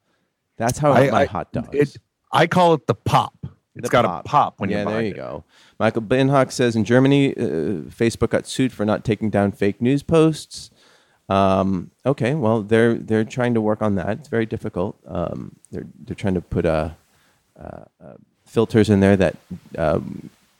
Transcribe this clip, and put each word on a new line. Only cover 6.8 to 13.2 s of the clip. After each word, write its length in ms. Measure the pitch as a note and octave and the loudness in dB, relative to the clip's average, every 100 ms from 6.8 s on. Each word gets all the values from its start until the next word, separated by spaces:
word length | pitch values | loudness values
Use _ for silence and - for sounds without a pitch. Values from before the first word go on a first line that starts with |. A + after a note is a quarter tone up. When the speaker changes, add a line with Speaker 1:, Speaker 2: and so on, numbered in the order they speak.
Speaker 1:
Germany, 500 | G2+ B2 C3+ C#3+ C#3 | 2 4 6 4 2
uh, 100 | - - D#2 D#2 F2 C2 | -2 -4 -4 -4 -6 -10
Facebook 420 | - A#2 - A#2 | -2 -2 0 -2
got 140 | - - | -2 -4
sued 280 | - C3 | -2 -2
for 100 | - G#2+ | -2 -2
not 200 | G2 - | -2 -2
taking 240 | G#2 A2 | -2 0
down 240 | G2+ G2+ | 0 0
fake 280 | - G2+ - | 0 -2 0
news 220 | A#2+ C#3+ | 0 -2
posts." 680 | - E3 D#3+ D3+ - - - _ _ _ _ _ - | 0 2 2 0 -10 -18 -18 _ _ _ _ _ -2
Um, 640 | G2 G2 F#2+ F#2+ F#2 - _ B2 | 2 4 2 0 -2 -6 _ -4
okay, 300 | C#3 A#2 D#3 | -2 -2 0
well, 260 | A2 A2+ | 0 0
they're, 340 | G#2 A2+ A#2 A#2 | 2 2 2 0
they're 280 | - A2 | -2 -2